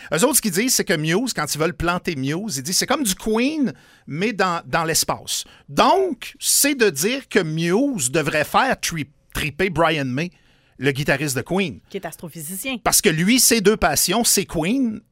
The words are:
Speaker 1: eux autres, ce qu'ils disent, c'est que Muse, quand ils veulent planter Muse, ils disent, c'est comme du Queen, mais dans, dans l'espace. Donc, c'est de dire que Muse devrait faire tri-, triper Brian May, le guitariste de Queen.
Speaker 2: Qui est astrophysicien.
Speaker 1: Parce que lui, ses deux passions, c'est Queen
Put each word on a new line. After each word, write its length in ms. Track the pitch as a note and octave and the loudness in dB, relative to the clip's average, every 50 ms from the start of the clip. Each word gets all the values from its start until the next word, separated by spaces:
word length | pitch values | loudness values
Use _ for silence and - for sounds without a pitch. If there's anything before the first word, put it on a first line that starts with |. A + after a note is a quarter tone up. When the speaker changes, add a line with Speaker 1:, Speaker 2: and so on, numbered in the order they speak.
| - - D3 | -10 -4 -2
Speaker 1:
eux 100 | D#3+ A3+ | 2 2
autres, 120 | D4 C#4 | 2 2
ce 40 | - | 2
qu'ils 100 | - G#3+ | 0 0
disent, 220 | D#3 F#3 A#3+ C4 - | -2 0 0 0 0
c'est 100 | - F#3+ | 0 0
que 80 | - F3+ | 0 0
Muse, 380 | D#3 D3+ D#3+ E3+ G#3 C4 A#3 - | 0 0 0 0 0 0 -2 -4
quand 200 | E3+ D3+ - - | -4 -4 -4 -2
ils 40 | C#3+ | -2
veulent 160 | D#3 F3 - | -2 -2 -2
planter 400 | - D#3 F3 F3+ F3 - F#3+ E3 | -2 -2 -2 -2 -2 -2 -4 -4
Muse, 420 | C3 C3 C#3 D#3 F3+ A3 G#3+ C3 | -4 -2 -2 -2 -4 -4 -6 -6
ils 60 | C3+ B2+ | -6 -6
disent, 140 | E3+ F#3+ | -4 -2
c'est 100 | - F3+ | -2 0
comme 160 | - C#4 D#4+ C4+ | 0 0 0 0
du 100 | G3 F#3 | -2 -4
Queen, 580 | - - A3 G#3+ A3+ B3 C#4+ D#4+ D#4 C4 F3 C3+ - - _ _ _ - | -2 -2 0 0 2 2 0 0 0 -2 -2 -2 -6 -18 _ _ _ -14
mais 260 | - C#3 D#3+ G3+ B3 A3 | -10 -6 -4 -2 -2 0
dans, 280 | F3+ G3 F#3 E3+ E3+ - | 0 0 0 0 -2 -4
dans 180 | C3 C#3+ E3 D#3+ | -2 -2 0 0
l'espace. 600 | E3 D#3+ - - - C3+ G#2+ - - - - - - - - _ - | 2 0 0 0 -2 -4 -6 -6 -8 -8 -8 -8 -10 -18 -20 _ -4
Donc, 640 | C#3 - A3 C4+ E4+ G4 F#4+ F4+ C#4+ - - - - - | 2 4 4 6 6 4 2 0 -2 -8 -12 -18 -14 -6
c'est 360 | - - - - - C#4+ D4 | -2 0 2 2 2 2 2
de 140 | B3+ A3+ G3+ | 4 2 2
dire 400 | D3 C3+ E3 A3+ C4 C#4 - - | 2 2 -2 -2 -2 -2 -4 0
que 100 | - G#3 | 0 0
Muse 680 | F3 D#3 D#3 D#3+ E3+ E3+ F3+ A3+ C#4+ C#4+ B3+ F3 B2 B2 | 2 0 -2 -2 0 2 2 2 2 0 0 -2 -2 0
devrait 320 | C3+ D#3+ C#3+ C#3+ D#3 D3+ C#3+ | 0 0 0 0 0 0 0
faire 360 | - - G3+ B3+ C4+ G#3 - | 2 2 2 2 2 0 -2
tri-, 300 | - - E3 D#3 C3+ - _ _ _ _ - | -4 -6 -6 -6 -8 -10 _ _ _ _ -8
triper 360 | - D3+ D3 C#3+ D3 F#3+ G3+ | -6 -6 -4 -2 -2 -2 0
Brian 360 | D3+ D3+ E3+ D#3+ E3 D3 C3+ | 2 2 2 2 2 0 -2
May, 260 | B2+ B2 C#3 E3+ F3+ - _ _ _ _ _ _ _ _ - | -2 -2 -4 -4 -6 -8 _ _ _ _ _ _ _ _ -4
le 120 | B2+ C#3+ | -2 -2
guitariste 440 | C3+ C#3 D3+ - C#3+ C3 D#3 C#3+ B2 | 0 0 0 0 0 0 0 -2 -4
de 40 | B2+ | -4
Queen. 380 | A2 - E3+ F#3+ G3 D3+ F#2+ D#2 _ - | -4 -2 -2 -2 -2 -4 -6 -12 _ -14
Speaker 2:
Qui 80 | - | -14
est 80 | F#3+ - | -12 -12
astrophysicien. 720 | E3 - - F#3 D#3+ - E3 D3 D#3 F#3+ F#3+ - C4+ C4 - - | -12 -14 -12 -16 -14 -14 -12 -12 -12 -10 -10 -8 -8 -6 -2 -2
Speaker 1:
Parce 180 | F3 - - | 0 2 2
que 80 | - G3 | 2 2
lui, 300 | D#3+ D#3 F3+ G3+ B3+ B3 | 2 2 4 4 4 4
ses 220 | - - A#3 A3+ | 4 4 4 4
deux 160 | F3 G3+ A3 | 4 4 4
passions, 460 | - F#3+ E3 C#3+ - - - F#3 A#3 A3+ | 4 2 0 2 0 0 0 0 0 2
c'est 220 | - - G#3 E3 | 2 2 0 0
Queen 560 | - - F3 D#3 F#3 B3 C#4 B3+ A3+ G#3+ - - _ | -2 -2 -2 -2 0 0 0 0 -2 -4 -6 -14 _